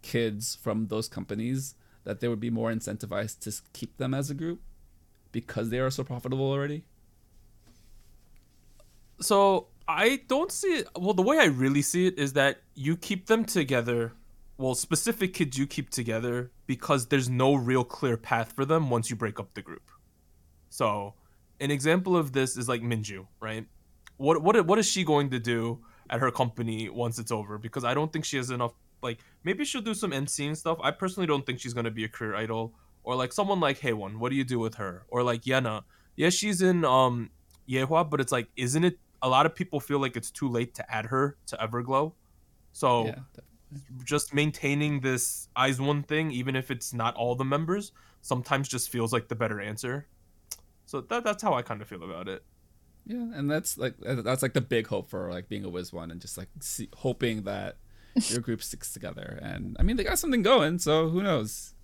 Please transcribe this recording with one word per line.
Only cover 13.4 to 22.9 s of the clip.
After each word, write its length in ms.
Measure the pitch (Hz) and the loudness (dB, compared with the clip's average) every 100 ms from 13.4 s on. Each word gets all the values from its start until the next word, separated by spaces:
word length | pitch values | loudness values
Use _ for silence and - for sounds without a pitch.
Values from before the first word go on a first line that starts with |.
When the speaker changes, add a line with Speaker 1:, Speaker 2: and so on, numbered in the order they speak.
Speaker 2:
together, 680 | 226 190 139 127 117 120 113 - - - - - | 2 0 2 2 2 0 0 -6 -20 -20 -20 -4
well, 180 | 131 | -2
specific 600 | 123 - 160 - 226 190 | 0 0 0 0 0 -2
kids 240 | 185 156 131 | 0 -2 0
you 80 | 139 | -2
keep 240 | - 135 | -4 -6
together 600 | - 117 113 120 120 123 - - | -6 -2 -2 -2 -4 -4 -12 -6
because 420 | 131 - 143 120 | -6 2 0 4
there's 200 | 139 123 | 2 2
no 260 | 123 131 | 4 6
real 300 | 143 120 127 | 6 4 2
clear 320 | 120 - 143 113 | 2 -2 0 0
path 360 | - 120 113 | 0 -2 0
for 120 | - | -4
them 240 | 139 160 147 | 0 2 2
once 220 | 120 110 | 0 0
you 60 | 113 | -2
break 220 | 110 101 | -4 -4
up 140 | 101 | -10
the 80 | - | -10
group. 300 | - 80 _ - _ _ _ _ _ _ _ | -14 -16 _ -20 _ _ _ _ _ _ _
So 420 | - 117 104 101 - _ _ _ _ | 0 0 0 -6 -12 _ _ _ _
an 100 | 139 | -2
example 460 | 143 143 175 185 180 | 0 4 4 4 2
of 160 | 151 | 2
this 240 | 135 131 123 | 0 0 0
is, 100 | 120 | -2
like, 140 | 123 | -2
Minju, 460 | 117 | 0